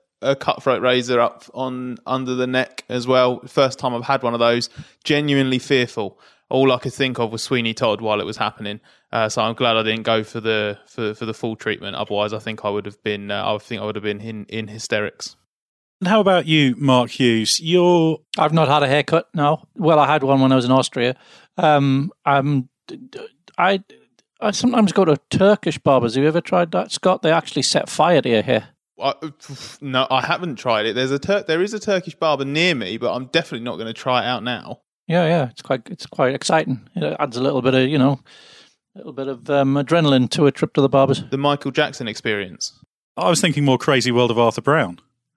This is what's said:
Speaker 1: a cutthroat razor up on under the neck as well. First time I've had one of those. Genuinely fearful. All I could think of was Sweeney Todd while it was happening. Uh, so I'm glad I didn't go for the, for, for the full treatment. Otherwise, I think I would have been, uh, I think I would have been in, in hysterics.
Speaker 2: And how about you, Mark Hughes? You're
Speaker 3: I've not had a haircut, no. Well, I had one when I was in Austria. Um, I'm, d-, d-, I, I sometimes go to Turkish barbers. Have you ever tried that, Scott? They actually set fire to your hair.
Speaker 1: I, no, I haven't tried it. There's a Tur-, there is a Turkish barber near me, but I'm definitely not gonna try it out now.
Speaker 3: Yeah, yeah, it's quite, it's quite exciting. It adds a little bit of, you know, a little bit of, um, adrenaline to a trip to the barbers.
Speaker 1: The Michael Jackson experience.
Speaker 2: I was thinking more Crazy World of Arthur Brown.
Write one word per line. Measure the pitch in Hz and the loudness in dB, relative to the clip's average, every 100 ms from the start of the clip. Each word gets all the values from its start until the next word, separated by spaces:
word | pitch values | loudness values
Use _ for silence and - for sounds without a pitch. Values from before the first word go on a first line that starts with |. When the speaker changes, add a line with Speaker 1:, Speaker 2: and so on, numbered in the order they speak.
| _ _ | _ _
Speaker 1:
a | 127 135 | -4 -2
cutthroat | - - - 117 | -2 -2 -2 0
razor | 123 127 117 120 | 2 0 0 0
up | 117 - - | 0 -2 -16
on | - 131 127 127 120 - | -10 -8 -8 -10 -12 -6
under | 131 127 127 | -6 -4 -4
the | 127 | -2
neck | 127 127 - - | -2 -2 -8 -8
as | 123 123 | -6 0
well. | 127 127 120 131 | 2 4 0 -4
First | - 135 127 | 0 0 0
time | 127 120 | -6 -6
I've | |
had | 123 135 | -4 -2
one | 120 | -2
of | 117 | 0
those. | 117 120 117 - - _ | 2 2 -2 -10 -20 _
Genuinely | - 147 147 139 131 127 | -2 0 2 2 2 -2
fearful. | - 135 123 - 98 - _ _ _ | 0 0 0 -4 -8 -10 _ _ _
All | 131 135 | 2 2
I | 123 | 2
could | 135 | -2
think | - 135 123 | -4 -4 -2
of | 113 | -4
was | 110 | -4
Sweeney | - 131 113 | -4 -2 -2
Todd | 110 120 104 | -2 -2 -2
while | 113 104 | -2 -4
it | 98 | -4
was | 107 | -6
happening. | 107 - 104 104 _ _ _ | -6 -6 -12 -12 _ _ _
Uh, | 113 110 | -2 -2
so | 120 | -2
I'm | 113 113 | -4 0
glad | 123 110 | 0 2
I | |
didn't | 110 110 | 0 -2
go | 110 113 | 0 -2
for | 107 117 | -2 -6
the, | 110 110 104 101 _ | -4 -2 -2 -8 _
for, | - 110 107 | -8 -6 -6
for | 113 | -8
the | |
full | 110 117 110 | -6 -8 -6
treatment. | 110 104 101 - | -6 -6 -8 -10
Otherwise, | 104 104 104 | -6 -2 -4
I | 107 | -4
think | 110 110 | -10 -8
I | 107 | -6
would | 104 101 | -6 -8
have | - | -10
been, | 107 104 101 | -8 -8 -6
uh, | 101 98 107 | -6 -4 -6
I | |
think | - 110 | -6 -8
I | 104 | -8
would | 107 | -6
have | |
been | 104 104 | -6 -6
in, | 113 110 101 | -8 -14 -10
in | 113 107 | -10 -10
hysterics. | 107 - 110 104 - - - _ _ _ _ _ _ | -12 -6 -4 -4 -8 -18 -18 _ _ _ _ _ _
Speaker 2:
And | 180 | 0
how | 220 | 2
about | 190 180 160 | 4 2 2
you, | 156 139 123 | 2 2 2
Mark | 139 127 117 | 2 4 2
Hughes? | - 123 113 107 - | 2 2 2 0 -2
You're | 160 180 175 175 160 156 - - | 2 4 4 4 4 0 -6 -2
Speaker 3:
I've | 156 | 0
not | 160 143 | 2 4
had | 147 | 2
a | 139 | 4
haircut, | 143 139 160 - | 2 2 0 0
no. | 170 143 160 - - | -2 0 0 -6 -2
Well, | 165 156 | 2 4
I | 139 | 4
had | 151 | 2
one | 135 139 | 2 4
when | 131 | 4
I | 131 | 4
was | 123 | 4
in | |
Austria. | 131 127 - 120 123 _ - _ - | 2 2 -2 -2 -4 _ -20 _ 0
Um, | 160 147 139 135 156 - - | 4 4 4 0 -2 -6 0
I'm, | 139 139 143 127 _ - | 0 2 -2 -2 _ -20
d-, | - | -18
d-, | - - - _ _ - | -18 -18 -18 _ _ -2
I, | 175 196 - - _ _ _ _ | 0 0 -6 -20 _ _ _ _
I | 220 | -4
sometimes | 202 247 240 202 | -2 0 2 2
go | 165 185 | 4 2
to | 147 - | 2 0
Turkish | - 196 208 - 151 | 2 4 2 0 -2
barbers. | - 135 117 120 | 2 2 2 0
Have | |
you | 147 | 0
ever | 160 | 0
tried | - 185 170 | 0 -2 0
that, | 180 - | -2 -4
Scott? | - 185 185 | -2 0 0
They | 160 | 2
actually | 165 - - | 0 0 -4
set | 190 - - | -2 -2 -2
fire | - 160 165 | 0 4 4
to | 123 | 4
your | 113 | 0
hair. | 104 113 - _ _ _ | 2 0 -2 _ _ _
Speaker 1:
I, | 131 139 160 - - 135 - - | -4 -4 -10 -14 -18 -18 -16 -14
no, | 139 131 131 | -4 -2 2
I | 131 135 | 0 0
haven't | 180 180 120 | -4 -4 -6
tried | 127 110 110 | -2 0 0
it. | 107 | -2
There's | 131 | -2
a | 139 | -2
Tur-, | 143 202 - | -2 -2 0
there | 160 | -2
is | 202 | -2
a | 214 | -4
Turkish | 214 190 170 - | -2 -2 -2 -4
barber | 160 143 139 | 0 0 -2
near | 147 180 147 | 0 2 0
me, | 95 110 | -4 -4
but | 120 107 | -4 -4
I'm | 127 | -2
definitely | 160 165 120 | -2 -2 -8
not | 120 87 | -8 -8
gonna | 113 | -10
try | 113 131 127 | -8 -2 0
it | 110 | 0
out | 123 | -4
now. | 113 117 - - _ _ - | -4 -8 -10 -16 _ _ -4
Speaker 3:
Yeah, | 170 160 | 0 2
yeah, | 170 127 | 0 -2
it's | - | -8
quite, | - 127 - | -4 -4 -4
it's | 185 - | -14 -14
quite | - 131 135 | -2 0 0
exciting. | - 160 160 127 - - | 0 0 0 -4 -6 -6
It | 151 151 | -6 -4
adds | 147 120 | -4 -2
a | |
little | 131 139 | -2 0
bit | 127 | 2
of, | 131 131 | 2 2
you | 156 | 2
know, | 160 139 - - - - _ _ _ - | 2 2 -6 -20 -20 -20 _ _ _ -20
a | |
little | - | -16
bit | 127 135 | -10 -8
of, | 127 117 | -10 -2
um, | 139 139 139 | 0 2 0
adrenaline | 139 170 151 135 123 | 2 2 4 4 2
to | - 147 | 4 2
a | |
trip | - 156 | 2 -2
to | - | 2
the | 135 | 4
barbers. | 135 135 117 98 | 4 4 2 -2
Speaker 1:
The | 135 | -2
Michael | 143 143 139 | 0 0 -2
Jackson | 135 151 - 117 | -2 -2 -2 -10
experience. | 107 117 104 95 - - - _ _ _ - | -6 -4 -4 -4 -10 -14 -14 _ _ _ -4
Speaker 2:
I | 180 | 0
was | 165 | 2
thinking | 175 147 | 2 2
more | 143 127 | 2 2
Crazy | - 135 117 | 4 2 2
World | 120 123 | 2 2
of | 113 | 4
Arthur | 117 110 | 2 2
Brown. | 123 156 104 87 _ _ _ | 0 2 0 -6 _ _ _